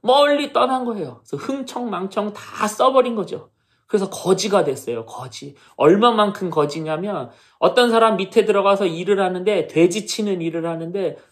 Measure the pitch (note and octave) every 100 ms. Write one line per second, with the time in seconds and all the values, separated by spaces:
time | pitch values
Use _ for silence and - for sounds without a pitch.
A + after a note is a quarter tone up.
0 | G#3+ C4+ C#4+ C#4+ C#4+ A#3+ B3+ C4 A#3+ G#3+
1 | D3 A#2+ _ C#3+ - C4+ C4 B3 B3 F3+
2 | F#3+ G#3+ G#3 G3+ - - G#3+ - C4 C4
3 | B3 A3+ F#3+ F3+ - _ _ _ _ G#3
4 | F#3+ - F3 F#3 G3+ G3 D#3+ - - A#2
5 | A2+ - C3 - C#3 - _ - D3 G3
6 | A#3+ A3 G#3 G3+ F#3 D#3 D3 D#3+ D#3 D#3
7 | G3 F3+ B2+ - _ _ - - A#3+ A3+
8 | A3+ G3 F#3+ A#3 G#3 G3+ G3 G3 G3 D#3+
9 | F3+ G3 F#3 F3+ F#3 G3+ D3+ D#3 F3 G#3+
10 | G3+ - G#3 F#3 E3 E3 E3 E3 E3 G3
11 | F3 - _